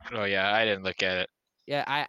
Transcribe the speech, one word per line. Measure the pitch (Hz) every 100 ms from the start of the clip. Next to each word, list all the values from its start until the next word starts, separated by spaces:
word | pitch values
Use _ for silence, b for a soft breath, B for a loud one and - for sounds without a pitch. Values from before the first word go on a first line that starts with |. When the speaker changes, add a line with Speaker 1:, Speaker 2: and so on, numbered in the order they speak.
| -
Speaker 1:
Oh, | 117
yeah, | 101 98 98
I | 104
didn't | 113 98
look | 95 92
at | 95 92
it. | 90 _ _ _ -
Speaker 2:
Yeah, | 143 -
I, | 143